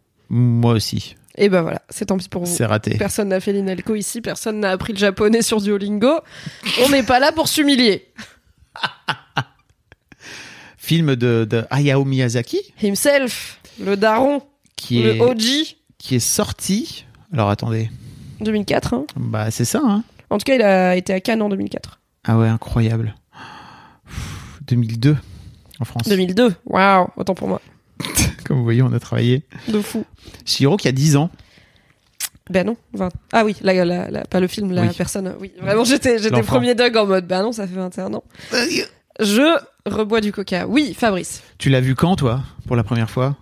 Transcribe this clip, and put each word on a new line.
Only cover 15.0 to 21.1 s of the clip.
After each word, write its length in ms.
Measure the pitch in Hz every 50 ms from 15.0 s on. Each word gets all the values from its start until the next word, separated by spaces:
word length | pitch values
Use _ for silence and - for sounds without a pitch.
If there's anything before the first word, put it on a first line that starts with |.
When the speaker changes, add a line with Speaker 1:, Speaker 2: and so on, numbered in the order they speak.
Speaker 2:
le 140 | 117 110 110
Speaker 1:
est, 40 | 113
Speaker 2:
O 140 | 233 254 254 220
G. 380 | 220 240 269 302 320 - - _ _ _ _ -
Speaker 1:
qui 160 | - - 135
est 40 | 120
sorti, 840 | - - - - 208 - - - - - 190 220 330 - - - - - - - _ - 170
alors 160 | 117 104 101
attendez. 400 | 104 - 117 113 110 113 113 110 - - - - - - - - - -
Speaker 2:
Deux 120 | 214 220
mille 120 | 214 208 196
quatre, 300 | - - - - - 240
hein. 100 | 254 302 - -
Speaker 1:
Bah, 340 | - 123 117 110 107 107 110
c'est 140 | - - 123
ça, 160 | - - 269 302
hein. 180 | 220 202 214 233 _ _ _ _ -
Speaker 2:
En 80 | - 208
tout 60 | -
cas, 100 | 277 269
il 80 | 254
a 340 | 214 202 190 185 185 180 180
été 160 | 185 180 -